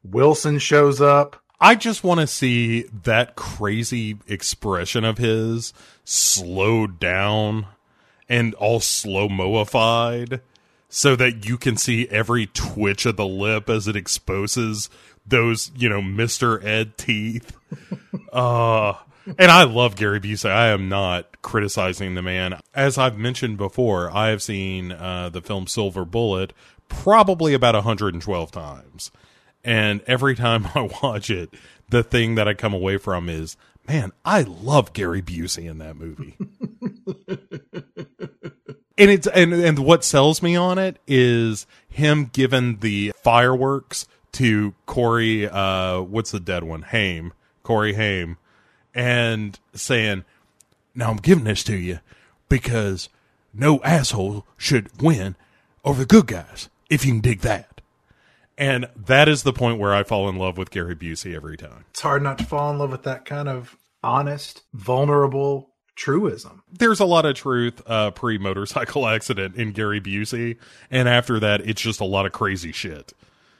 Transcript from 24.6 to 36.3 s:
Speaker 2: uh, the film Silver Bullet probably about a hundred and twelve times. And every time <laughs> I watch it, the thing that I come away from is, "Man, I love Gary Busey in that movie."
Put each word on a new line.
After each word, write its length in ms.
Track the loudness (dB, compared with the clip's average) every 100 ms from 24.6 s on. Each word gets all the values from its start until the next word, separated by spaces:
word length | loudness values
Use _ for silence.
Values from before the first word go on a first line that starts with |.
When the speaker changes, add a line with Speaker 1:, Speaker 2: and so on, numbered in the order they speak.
| -4 -6 -8
Speaker 2:
uh, 380 | -10 -8 -8 -8
the 140 | -10
film 240 | -8 -8 -6
Silver 400 | -4 -4 -4 -6
Bullet 480 | -2 -2 -2 -4 -10 _ _ -14
probably 640 | -4 4 6 6 4 2
about 220 | 4 4
a 80 | 4
hundred 320 | 0 -2 -2
and 80 | -4
twelve 280 | -6 -6 -6
times. 580 | -10 -14 -16 -20 -18 -18 _ _ _ _ _
And 380 | -2 0 2 -2 0
every 280 | 2 2
time 320 | 2 2 0 0
<laughs> 40 |
I 140 | -4 -4 -4
watch 260 | -4 -4 -4
it, 240 | -6 -6 -16 -20 _ 0
the 120 | 0
thing 340 | 2 2 2 2
that 120 | 0
I 60 |
come 180 | 0 -2
away 240 | -2 -2 -2
from 320 | -2 -4 -4
is, 300 | -6 -8 -14 _ _ -4
"Man, 260 | -2 -2 -6
I 180 | 0 0
love 520 | 0 -6 2 2 2
Gary 260 | -2 -4 -4
Busey 480 | -4 -8 -6 -8 -10
in 60 | -12
that 200 | -14 -14
movie." 420 | -16 -14 -16